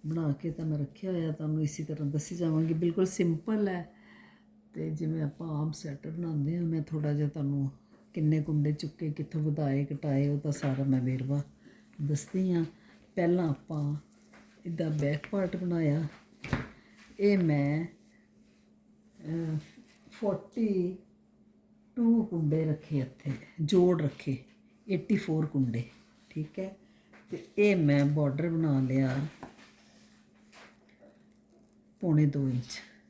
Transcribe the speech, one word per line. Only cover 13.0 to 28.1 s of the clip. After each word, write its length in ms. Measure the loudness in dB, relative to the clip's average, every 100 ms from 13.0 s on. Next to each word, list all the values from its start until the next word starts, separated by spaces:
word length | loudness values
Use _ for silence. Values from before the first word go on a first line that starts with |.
| -8
ਪਹਿਲਾਂ 340 | 0 2 2 2
ਆਪਾਂ 480 | -2 -4 -4 -2 -4 -8 -20 -20 -20 -20 -14 -8
ਇਹਦਾ 220 | -4 -2
ਬੈਕ 380 | 0 0 -2 -4
ਪਾਰਟ 260 | -2 -2 -2
ਬਣਾਇਆ। 500 | -2 0 2 0 -2 -10 -20 -18 -4 -4 -4 -16 -20 -20 -20 2
ਇਹ 180 | 4 6
ਮੈਂ, 460 | 4 4 2 0
ਅਹ, 1700 | -2 -10 -20 _ _ _ _ _ _ _ _ _ _ -14 -6 -4 -2 -4 -8 -20 -20 -20 -20
ਫੋਰਟੀ 840 | -4 -4 -4 -6 -2 0 2 0 -4 -16 _ _ _ _ _ _ _ _ 2
ਟੂ 280 | 4 4
ਕੁੰਡੇ 400 | 2 0 2 2
ਰੱਖੇ 340 | 2 -2 -2 -2
ਇੱਥੇ, 320 | -2 -6 -6 -6 -10 -6
ਜੋੜ 420 | 2 6 6 4
ਰੱਖੇ, 340 | 0 -2 -6 -6 -8 -20 _ _ -4
ਏਟੀ 260 | -4 2 0
ਫੋਰ 300 | 2 0 0
ਕੁੰਡੇ, 360 | 0 0 0 -6 -12 -20 _ -12
ਠੀਕ 280 | -8 -8 -8
ਹੈ। 180 | -8 -10 -20 -20 _ -20 -14
ਤੇ 160 | -14 -8 2
ਇਹ 180 | 4 6
ਮੈਂ 280 | 6 6
ਬਾਰਡਰ 440 | 4